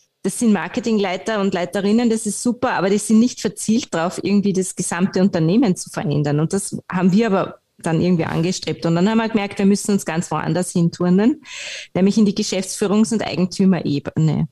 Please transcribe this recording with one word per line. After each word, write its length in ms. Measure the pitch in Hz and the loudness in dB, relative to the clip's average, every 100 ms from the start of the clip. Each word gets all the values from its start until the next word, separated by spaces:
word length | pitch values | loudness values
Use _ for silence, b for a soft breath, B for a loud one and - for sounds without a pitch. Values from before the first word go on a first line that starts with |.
| _ _ | _ _
das 180 | 196 - | -8 -2
sind 140 | 233 | 2
Marketingleiter 880 | 196 165 247 233 214 196 185 220 214 | 2 0 -4 -2 0 0 -4 -4 -2
und 120 | 196 | 0
Leiterinnen, 560 | 180 180 202 196 226 240 | -2 -2 -2 2 2 2
das 160 | 226 208 | 0 -2
ist 160 | - | -4
super, 340 | 247 240 254 165 | -4 -2 -2 0
aber 140 | 190 | 0
die 80 | 208 | 0
sind 220 | - 220 | 2 4
nicht 220 | 240 - | 4 0
verzielt 520 | 220 - - 220 - | -6 -6 -2 -2 0
drauf, 280 | 165 170 - | -2 -2 -4
irgendwie 300 | - 202 196 | 0 2 2
das 200 | 185 185 - | 0 -2 -6
gesamte 420 | 180 175 190 - | -6 -2 0 2
Unternehmen 560 | 196 175 160 214 233 175 | 2 2 2 4 2 0
zu 140 | - | -4
verändern. 500 | - - 147 147 147 | -6 -2 -2 0 0
Und 140 | 156 | 0
das 240 | 196 - - - | -2 -4 -10 -8
haben 220 | 185 190 | 0 2
wir 160 | 196 233 | 4 2
aber 320 | 190 - - _ _ | 2 -2 -8 _ _
dann 220 | 170 160 | -2 0
irgendwie 260 | 175 175 - | 2 2 0
angestrebt. 600 | - 165 185 - 156 170 | -2 -2 -2 -6 -4 0
Und 100 | 165 | 2
dann 140 | 196 | 2
haben 80 | 220 | 2
wir 100 | 220 | 0
gemerkt, 320 | 226 202 - | 0 -2 0
wir 60 | 196 | 2
müssen 260 | 202 - | 2 2
uns 140 | 196 - | -2 0
ganz 260 | 160 - | -4 -4
woanders 400 | 151 - 160 180 | -4 -2 -2 -2
hinturnen, 720 | 180 170 - 180 180 226 302 B B B B B | 0 0 0 2 4 4 0 B B B B B
nämlich 240 | 175 196 214 | 0 2 4
in 80 | 196 | 2
die 100 | 185 | 2
Geschäftsführungs- 760 | 214 190 190 - 208 208 220 | -2 -4 -6 -4 0 2 2
und 100 | 220 | 0
Eigentümerebene. 1300 | - 156 185 - 190 175 - 143 - - 160 135 156 | -4 -2 -2 2 2 2 0 -4 -4 0 2 2 -2